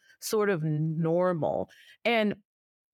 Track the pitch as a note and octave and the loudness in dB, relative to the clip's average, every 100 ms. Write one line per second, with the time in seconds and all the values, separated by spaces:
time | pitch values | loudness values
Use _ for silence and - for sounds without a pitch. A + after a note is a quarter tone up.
0 | _ - - A3 G#3 F#3 D#3 D3+ D#3+ D#3+ | _ -16 -4 0 0 0 0 0 -2 0
1 | D#3+ E3+ F#3 F3 G#2 D2+ F#2 - - - | 0 2 2 0 -2 -2 -6 -10 -20 -6
2 | A3 A#3 G#3+ - _ _ _ _ _ | -2 0 0 -2 _ _ _ _ _